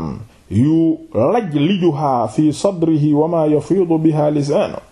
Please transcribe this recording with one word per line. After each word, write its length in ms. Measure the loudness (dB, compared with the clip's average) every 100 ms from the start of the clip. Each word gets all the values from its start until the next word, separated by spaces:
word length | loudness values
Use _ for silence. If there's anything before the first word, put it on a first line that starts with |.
| -4 -8 -14 _ -4
yulajlijuhaa 1800 | 0 2 2 0 -2 -6 -2 0 0 -2 0 0 2 0 0 0 0 -2
fi 260 | 0 0
sadrihi 600 | 0 -2 0 0 2 2
wa 140 | 2 2
maa 180 | 0 0
yafiidu 520 | 0 0 0 0 2
bihaa 320 | 2 2 0
lisaanuhu. 500 | 0 0 0 -2 -6 -10